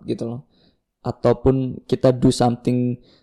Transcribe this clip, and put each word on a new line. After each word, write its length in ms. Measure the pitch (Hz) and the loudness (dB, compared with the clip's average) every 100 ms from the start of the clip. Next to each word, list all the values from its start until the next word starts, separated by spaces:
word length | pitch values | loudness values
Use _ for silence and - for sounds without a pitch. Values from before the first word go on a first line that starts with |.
| 113 | -10
gitu 160 | 113 113 | -8 -8
loh. 100 | 123 - _ _ _ _ _ | -10 -16 _ _ _ _ _
Ataupun 800 | 123 - 123 120 135 131 127 - | -10 -2 0 2 2 0 -2 -8
kita 320 | - 131 135 | -6 0 2
do 160 | 123 131 | 4 2
something 640 | - 123 117 131 123 123 120 _ _ | 2 0 0 -2 -2 -2 -4 _ _